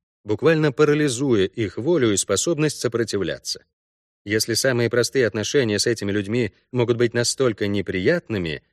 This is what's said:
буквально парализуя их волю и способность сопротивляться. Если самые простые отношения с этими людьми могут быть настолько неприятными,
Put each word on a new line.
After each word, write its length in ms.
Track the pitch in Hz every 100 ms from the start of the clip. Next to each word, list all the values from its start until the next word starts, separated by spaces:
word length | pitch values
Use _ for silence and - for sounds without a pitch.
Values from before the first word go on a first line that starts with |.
| _ _
буквально 480 | 104 104 143 160 151
парализуя 720 | 135 151 151 147 117 139 110 95
их 320 | - 101 -
волю 360 | 131 175 117
и 40 | 98
способность 640 | - 98 - 156 151 -
сопротивляться. 840 | 127 117 117 101 82 71 - - _ _ _ _ _ _
Если 300 | 101 107 -
самые 380 | 110 135 123 117
простые 340 | 120 117 139 110
отношения 540 | 110 101 147 117 101
с 80 | 120
этими 240 | 113 101
людьми 420 | 101 98 120 117 - _
могут 260 | 127 117 117
быть 180 | 120 120
настолько 500 | 120 - 131 104 104
неприятными, 960 | 101 92 95 101 170 - 107 85 73 -